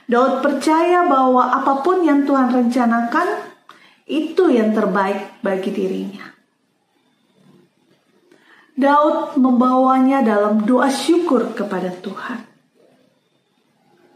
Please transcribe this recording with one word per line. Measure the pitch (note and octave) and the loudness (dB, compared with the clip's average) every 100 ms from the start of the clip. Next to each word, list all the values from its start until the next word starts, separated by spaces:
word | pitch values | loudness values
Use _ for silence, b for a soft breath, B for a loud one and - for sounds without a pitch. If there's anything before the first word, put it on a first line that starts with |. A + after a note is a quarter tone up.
| B | B
Daud | A#3 C4 C4 C#4+ | 0 0 0 -2
percaya | B3+ D#4 D#4 E4+ F4+ F4 | -2 0 0 2 2 2
bahwa | C4+ C4 B3+ B3+ | 2 2 2 2
apapun | C4 C#4 C4+ F4 F#4 D#4+ | 0 -2 -2 0 0 2
yang | C#4+ | 2
Tuhan | C#4 C#4 B3 | 2 2 2
rencanakan, | B3+ A#3 B3 A#3 A#3 A#3 D4 F4+ G#4+ - - _ b b b b | 2 0 0 0 0 -2 -2 -2 -6 -10 -20 _ b b b b
itu | C#4+ D4+ - F4 | -6 -4 0 2
yang | A#3+ G#3+ | 2 2
terbaik | G#3+ G3+ F#3+ F#3+ G#3 - - | 0 0 0 -2 -4 -8 -8
bagi | G3 F#3+ G#3+ | -4 -4 -4
dirinya. | G#3 F#3 F#3+ G3 G3 - - _ _ _ _ _ _ _ _ _ _ _ _ _ _ _ _ _ _ _ b b b b - | -4 -4 -4 -8 -12 -18 -20 _ _ _ _ _ _ _ _ _ _ _ _ _ _ _ _ _ _ _ b b b b -2
Daud | C#4 D4 D4+ D#4+ D#4 C#4+ | 2 4 2 0 -2 0
membawanya | B3+ A#3 B3+ C4 C4 C4 C4 C4+ | 2 2 2 2 2 4 2 2
dalam | A3+ G#3 G#3 G#3+ | 2 0 0 0
doa | G#3 B3+ C4+ | 2 2 0
syukur | C#4 - F4 E4+ B3 - - | -2 0 0 2 0 -2 -6
kepada | G3+ F#3 F3+ | -6 -6 -6
Tuhan. | - G#3 F#3+ - A3+ - _ _ _ _ _ _ _ _ _ _ _ _ _ _ _ _ | -8 -12 -14 -12 -14 -16 _ _ _ _ _ _ _ _ _ _ _ _ _ _ _ _